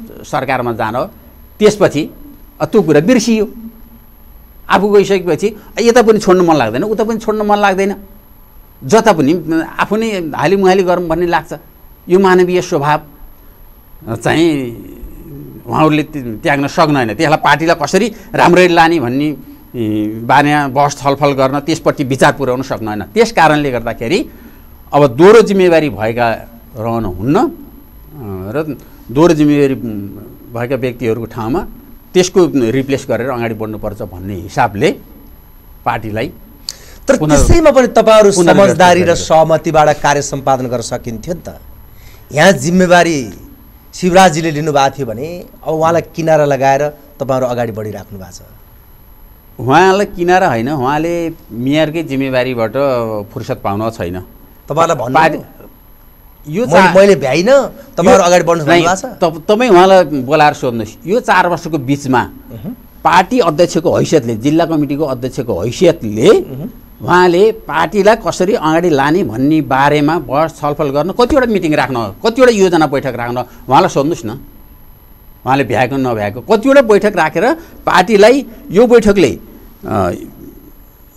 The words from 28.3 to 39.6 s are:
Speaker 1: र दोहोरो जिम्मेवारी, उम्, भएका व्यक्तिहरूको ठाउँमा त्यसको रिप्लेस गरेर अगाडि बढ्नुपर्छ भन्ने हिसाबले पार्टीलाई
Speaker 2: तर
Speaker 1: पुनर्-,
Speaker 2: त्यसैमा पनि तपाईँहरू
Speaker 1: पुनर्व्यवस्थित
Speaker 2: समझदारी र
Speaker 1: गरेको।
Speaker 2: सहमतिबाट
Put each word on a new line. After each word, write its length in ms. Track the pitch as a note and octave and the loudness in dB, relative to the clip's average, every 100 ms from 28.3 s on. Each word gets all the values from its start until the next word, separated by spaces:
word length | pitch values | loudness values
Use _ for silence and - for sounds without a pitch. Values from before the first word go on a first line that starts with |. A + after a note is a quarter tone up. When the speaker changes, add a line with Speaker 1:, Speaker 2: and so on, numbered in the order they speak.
| F#2 F#2+ C3 | -12 -8 -6
Speaker 1:
र 220 | D#3 A#2+ - - - | -8 -10 -16 -20 -6
दोहोरो 220 | B2 E3+ | 2 2
जिम्मेवारी, 400 | D#3 D3+ D3 C#3 | 4 2 2 0
उम्, 800 | C3+ A#2+ G#2 G2 - G#2 - - | -2 -8 -10 -12 -16 -20 -20 -14
भएका 220 | A#2 A#2+ C3 | -10 -6 -4
व्यक्तिहरूको 500 | B2+ A#2+ C3 B2+ A2+ | -6 -4 -4 -4 -6
ठाउँमा 420 | - A2+ D#3 - - - - - | -8 -6 -6 -6 -16 -20 -20 -4
त्यसको 380 | F3+ F3+ G3 D#3+ C3+ | -2 0 2 2 2
रिप्लेस 500 | A2+ C3 B2 C3+ - | 0 -2 -2 -6 -4
गरेर 200 | A2 B2+ | -6 -4
अगाडि 240 | A#2+ A#2 | -4 -6
बढ्नुपर्छ 480 | G#2+ A2 G#2+ G#2+ G2+ | -6 -8 -8 -10 -10
भन्ने 340 | G#2 F#2 F#2+ F#2+ | -14 -12 -10 -10
हिसाबले 600 | F#2 - A#2+ G2+ D#3 C#4 - - - - - - - - A#2+ | -8 -2 -2 0 -2 -4 -14 -20 -20 -20 -20 -20 -20 -10 -6
पार्टीलाई 460 | A#2 G#2+ G#2+ D3 - - - - - - - - | -6 -6 -8 -8 -10 -20 -18 -16 -16 -20 -10 -2
Speaker 2:
तर 100 | C4 | -2
Speaker 1:
पुनर्-, 200 | D3+ C#4+ | 2 2
Speaker 2:
त्यसैमा 340 | - E4+ D#4 | 6 6 6
पनि 160 | C4 B3 | 4 4
तपाईँहरू 440 | A#3 A3 A3 G#3 | 2 4 6 6
Speaker 1:
पुनर्व्यवस्थित 360 | G3 F3 F#3 G3 | 4 4 4 4
Speaker 2:
समझदारी 340 | F3 F3+ F3 | 4 4 4
र 20 | |
Speaker 1:
गरेको। 120 | E3+ E3 | 2 -2
Speaker 2:
सहमतिबाट 880 | - D#3+ D#3+ D#3 | 2 2 4 2